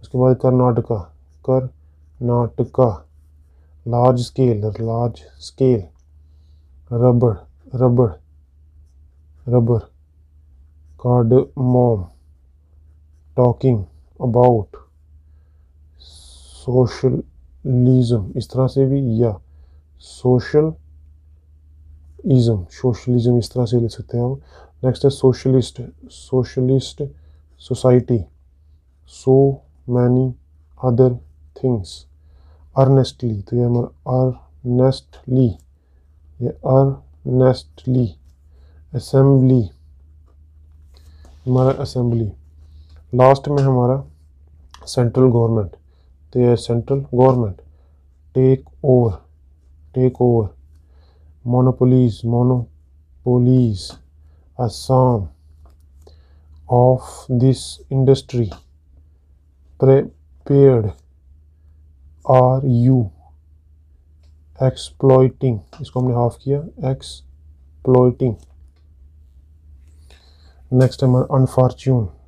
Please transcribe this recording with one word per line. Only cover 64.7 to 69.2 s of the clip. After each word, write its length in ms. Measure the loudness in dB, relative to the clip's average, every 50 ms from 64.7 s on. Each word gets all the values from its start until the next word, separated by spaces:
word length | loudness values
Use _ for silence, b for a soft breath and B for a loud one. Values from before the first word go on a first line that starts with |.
| -2 -2 -14 -18 -12 _ 2 4 4 4 4 2 0 -2 -4 -4 -4 -4 -8 _ -18 -18
इसको 200 | -18 -10 -8 -6
हमने 140 | -4 -2 -2
हाफ 220 | -2 -2 -2 -4 -6 _
किया, 180 | -6 -6 -6 -6 -10 -16 -10 -6 -6
exploiting। 1400 | -6 -8 -10 -18 -20 -20 -20 -20 -20 _ -20 -20 -20 _ -20 -20 _ -12 -2 2 4 4 4 2 0 -2 -4 -4 -4 -6 -14 _ -20 -20 -20 -20 _ _ _ _ _ _ -20 -20 _ -20